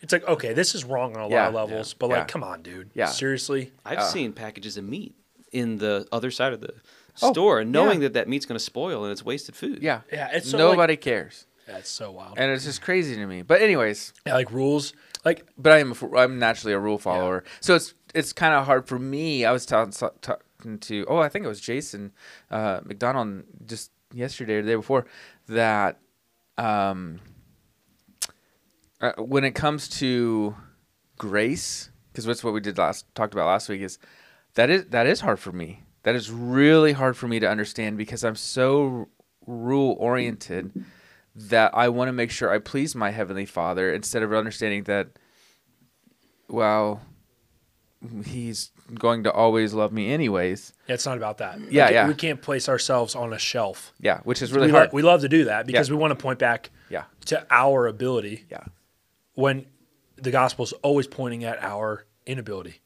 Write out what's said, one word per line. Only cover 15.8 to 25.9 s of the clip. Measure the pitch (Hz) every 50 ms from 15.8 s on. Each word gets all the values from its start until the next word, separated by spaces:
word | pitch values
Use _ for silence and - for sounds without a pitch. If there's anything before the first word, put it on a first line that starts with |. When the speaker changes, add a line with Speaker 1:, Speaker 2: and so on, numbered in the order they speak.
| 147 131 120
Speaker 2:
a |
f-, | - - - -
I'm | 123 127 127 131 123
naturally | 120 113 113 113 - 110 104
a | 101
rule | 101 107 107
Speaker 1:
Yeah. | 101 -
Speaker 2:
follower. | 98 90 90 92 92 92 92 - - - -
So | - - 180
it's, | 165 - - - _ _ _ -
it's | 160 147 - -
kinda | - 175 160 156 143 135
hard | 135 139 127 127 -
for | 131 123
me. | 127 135 135 143 156 165 151 135 120
I | 110 123
was | 127 -
ta-, | - 127 110 113
ta-, | 104 98 - - - - _
talking | - - 110 - _ _ _ _ - 117 110 104
to, | - - 110 104 98 -
oh, | 139
I | 170 160 147
think | - 208 208
it | 135
was | 107 101 -
Jason, | - 117 135 - - - 101 101 101 _ _ - - - - _ _
uh, | - 107 110 107 95 90 -
McDonald | - 104 101 120 120 131 135 117 107 98 95 - _ - - 117
just | 110 113 110 - - _ _ _ _ -
yesterday | 120 123 120 - - 131 110 107
or | 107 104
the | 107 113
day |
before, | 110 107 - 135 131 123 - - - - - - _ _ -
that, | 110 113 113 113 110 104 101 92